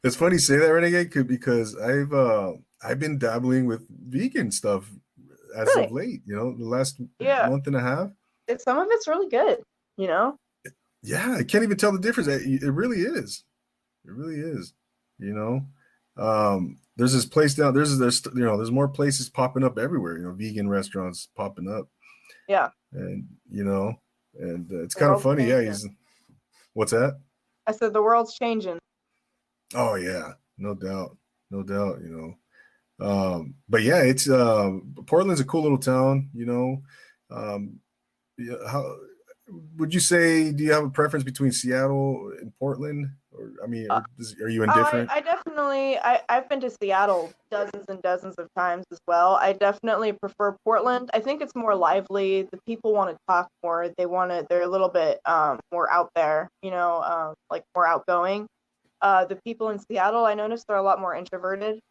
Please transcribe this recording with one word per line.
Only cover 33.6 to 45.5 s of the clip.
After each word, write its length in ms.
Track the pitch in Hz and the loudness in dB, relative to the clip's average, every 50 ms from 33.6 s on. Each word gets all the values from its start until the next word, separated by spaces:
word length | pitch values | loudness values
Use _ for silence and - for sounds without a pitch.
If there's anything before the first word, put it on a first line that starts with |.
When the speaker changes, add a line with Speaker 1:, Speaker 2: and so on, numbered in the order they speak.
| _ | _
Speaker 1:
but 160 | - 110 113 107 | 0 2 2 4
yeah, 180 | 123 165 180 | 4 4 6
it's, 280 | 135 127 135 135 - 139 | 6 4 4 2 2 4
uh, 420 | 131 127 120 117 110 107 101 98 95 95 - - - - - | 6 6 6 6 4 4 2 0 -2 -4 -10 -14 -18 -18 -2
Portland's 340 | - 151 170 190 196 175 147 | 2 4 4 4 4 2 0
a 40 | 135 | 0
cool 160 | - - 165 | 0 0 0
little 160 | 151 151 139 | 2 2 2
town, 520 | 131 - 131 131 131 131 135 139 135 135 139 - | 2 2 0 2 4 4 4 2 0 -2 -4 -10
you 120 | 117 117 | -8 -6
know. 360 | 120 120 123 123 131 135 139 139 - - - - _ _ _ _ _ | -4 -2 -2 -2 -2 -4 -8 -10 -16 -20 -20 -20 _ _ _ _ _
Um, 520 | 123 117 107 104 101 101 104 - - - _ _ _ _ _ _ _ _ _ _ _ | -14 -10 -8 -8 -8 -8 -8 -10 -14 -20 _ _ _ _ _ _ _ _ _ _ _
yeah, 180 | - 120 120 120 - - 110 | -14 -12 -12 -12 -12 -10 -6
how, 240 | 123 143 135 - - - - - - _ _ _ - _ _ - 190 165 160 156 160 | -6 -6 -6 -6 -10 -14 -18 -20 -20 _ _ _ -20 _ _ -20 -20 -20 -20 -20 -6
would 180 | 160 156 151 170 | -6 -4 0 0
you 60 | 180 | 2
say, 540 | - - 185 175 170 165 165 160 156 156 147 | 2 4 4 6 6 6 6 4 4 2 0
do 100 | 143 151 | 0 2
you 80 | 156 | 4
have 140 | 151 151 151 | 4 4 4
a 40 | 139 | 0
preference 360 | 135 - 151 147 151 147 127 | 0 0 0 2 0 -2 -4
between 260 | 127 127 - 139 131 | -4 -4 0 0 0
Seattle 800 | 120 - - 123 127 131 135 135 139 139 139 139 135 - - 101 - - | 0 0 -2 0 0 2 2 2 2 0 0 0 -2 -4 -6 -12 -14 -14
and 180 | - - - | -16 -18 -8
Portland? 520 | _ 131 139 135 131 143 147 147 147 143 139 - _ _ _ _ | _ -4 -4 -4 -4 -6 -8 -6 -6 -8 -8 -10 _ _ _ _
Or, 180 | - 113 110 107 - | -18 -16 -16 -14 -14
I 60 | - | -10
mean, 240 | 117 120 113 110 107 | -8 -8 -8 -4 -2
Speaker 2:
Uh, 40 | - - | -2 -2
Speaker 1:
or 60 | 104 - _ | -2 -6 _
does, 180 | - 117 101 - - | -14 -14 -14 -12 -8
are 60 | 107 | -6
you 160 | 113 113 113 110 | -2 0 2 4
Speaker 2:
oh, 40 | |
I, 40 | - | 6
Speaker 1:
indifferent? 400 | 311 311 - - - 120 120 - | 6 6 6 4 2 0 0 0
Speaker 2:
I 80 | 269 302 | -2 -2
definitely, 800 | 294 330 349 381 - 330 | 0 -2 -2 -2 -4 -8